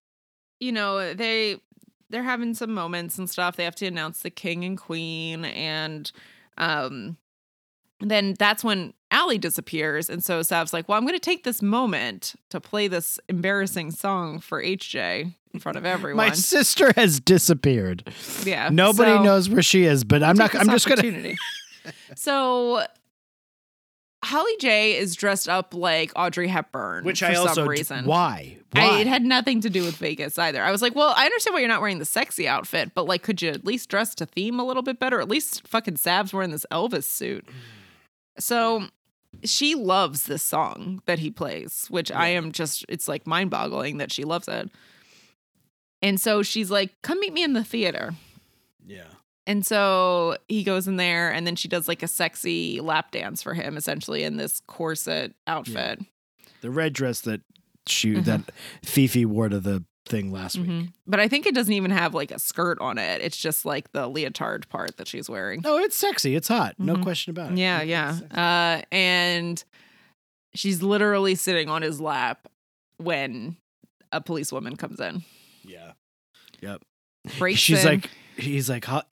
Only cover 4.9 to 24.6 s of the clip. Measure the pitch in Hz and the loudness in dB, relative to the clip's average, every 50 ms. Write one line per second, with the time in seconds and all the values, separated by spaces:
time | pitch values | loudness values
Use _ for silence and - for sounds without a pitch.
4.9 | 165 165 165 165 160 160 160 165 160 165 165 - - 104 156 156 156 156 156 156 | -8 -6 -6 -6 -6 -6 -6 -8 -8 -8 -8 -8 -8 -6 -6 -6 -4 -6 -6 -8
5.9 | 156 151 147 - - - - - - _ _ _ _ - 160 165 156 147 131 131 | -8 -10 -12 -14 -14 -16 -20 -20 -20 _ _ _ _ -2 -2 0 0 -2 -2 -4
6.9 | 139 123 101 131 170 - _ _ _ _ _ _ _ _ _ _ _ _ _ _ | -6 -8 -10 -10 -12 -14 _ _ _ _ _ _ _ _ _ _ _ _ _ _
7.9 | _ _ 208 208 214 208 196 196 190 - 208 208 214 - - 226 202 190 170 117 | _ _ -2 0 0 2 2 0 0 2 4 2 4 2 0 0 0 -2 -4 -8
8.9 | - _ _ _ 214 269 349 359 240 196 - 170 - - - - 170 156 151 156 | -12 _ _ _ 2 2 2 2 0 0 -2 -4 -4 -6 -6 -6 -4 -2 -2 -2
9.9 | 147 151 170 - - 175 - - 175 165 160 - 185 170 165 - - 165 160 - | -2 -2 -4 -4 -6 -6 -4 -2 -2 -2 0 0 0 0 0 -2 -4 -6 -2 0
10.9 | 208 214 240 285 359 359 - 339 359 349 - 254 233 - 202 202 214 247 262 220 | 0 0 2 0 -2 -2 -2 -2 -4 -2 -2 -6 -4 0 0 0 2 2 2 0
11.9 | 165 131 117 120 101 92 - - - - _ _ - 175 - - - 208 208 196 | 0 -2 -2 -4 -4 -6 -10 -12 -12 -12 _ _ -12 -12 -8 -6 -2 -2 0 0
12.9 | 185 170 156 - - - - - 185 170 175 190 202 202 196 190 - 180 160 151 | 0 -2 -2 -4 -6 -8 -6 -4 -2 0 2 2 2 2 0 0 -2 -4 -6 -6
13.9 | 160 - - 196 196 185 170 156 151 165 - - 160 143 - 185 196 190 - - | -6 -4 -2 -2 0 0 -2 -4 -6 -10 -10 -8 -8 -4 -2 -4 -4 -4 -6 -8
14.9 | - 131 95 87 87 107 156 175 170 _ _ _ - 175 - 151 - 139 151 180 | -6 -4 -2 -2 -2 -2 -4 -6 -8 _ _ _ -14 -8 -8 -6 -6 -4 -2 -2
15.9 | 185 175 190 - 196 220 220 214 156 175 185 - - 294 247 - - - 294 262 | -2 -2 -4 -2 0 4 4 4 4 2 2 4 4 4 6 4 6 8 8 8
16.9 | - 233 233 185 147 135 127 - 190 180 - - 165 131 - 143 127 113 95 92 | 8 8 6 6 4 4 6 6 6 8 8 6 4 4 4 4 4 4 2 0
17.9 | 90 87 - - - - - - - - 196 196 - - - 165 160 165 185 214 | -2 -4 -8 -14 -16 -14 -12 -10 -8 -6 -2 -2 -2 0 2 4 6 8 8 8
18.9 | 208 214 233 214 208 208 202 202 196 196 180 190 220 185 170 - - 190 180 160 | 8 8 8 8 10 10 10 8 8 8 6 6 4 6 6 8 8 8 8 8
19.9 | 143 135 117 104 147 147 151 156 180 208 226 196 - - 202 214 240 240 - 302 | 6 6 6 6 6 6 8 8 8 8 8 6 6 6 6 6 8 6 6 6
20.9 | 269 220 240 233 180 139 - - 190 - - - - - - - - - - 160 | 6 4 4 2 0 -4 -6 -6 -6 -6 -8 -10 -10 -12 -14 -18 -20 -20 -18 -18
21.9 | - - - - - - - 294 277 277 262 254 247 247 240 240 240 226 - - | -18 -18 -20 -20 -14 -6 -2 0 0 2 2 2 2 2 2 2 2 0 0 -2
22.9 | - _ _ _ _ _ _ _ _ _ _ _ _ _ _ _ _ _ _ _ | -8 _ _ _ _ _ _ _ _ _ _ _ _ _ _ _ _ _ _ _
23.9 | _ _ _ _ _ _ - - 269 302 359 466 440 427 | _ _ _ _ _ _ -6 -2 0 2 2 2 0 0